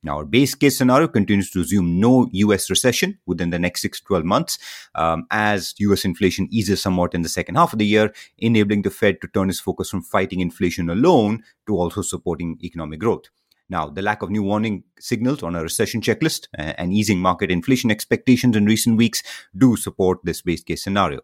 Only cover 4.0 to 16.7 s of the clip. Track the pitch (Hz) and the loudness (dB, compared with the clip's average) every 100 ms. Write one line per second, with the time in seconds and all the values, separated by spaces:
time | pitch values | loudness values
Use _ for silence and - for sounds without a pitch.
4 | _ 92 80 113 170 - - - - - | _ -2 0 -2 -2 -10 -12 -20 -14 -4
5 | 82 82 - 107 107 104 87 - 104 95 | -2 -2 -4 -2 0 -2 -4 -4 2 2
6 | 98 85 95 87 85 113 101 95 98 90 | 0 0 0 0 -4 -2 0 -2 0 0
7 | 87 87 82 90 85 101 170 110 104 107 | -2 -2 -4 -6 -4 0 0 2 2 4
8 | 107 - - _ 117 113 101 104 98 - | 2 -2 -20 _ 2 2 2 2 -2 0
9 | 104 95 87 95 95 87 - 87 92 95 | 0 0 -4 -2 -2 -2 -6 -6 -6 -8
10 | - 101 92 92 90 - 90 85 85 90 | -4 -2 -2 -2 -4 -2 -4 -2 -4 2
11 | 143 160 104 113 _ _ - 98 87 104 | 4 4 2 -2 _ _ -6 -2 -2 -4
12 | 92 92 - 80 85 82 87 85 78 78 | -8 -6 -6 -6 -6 -8 -12 -10 -12 -6
13 | 107 90 _ _ _ _ _ 90 76 73 | -4 -4 _ _ _ _ _ -8 -6 -6
14 | 101 104 90 104 98 107 110 98 _ _ | -6 -4 -4 -2 0 0 -2 -6 _ _
15 | - 117 120 143 85 87 82 - 107 113 | -6 -2 -2 -2 -4 -6 -6 -4 -2 -2
16 | 101 107 156 - - - 76 | -2 0 0 -4 -12 -10 -10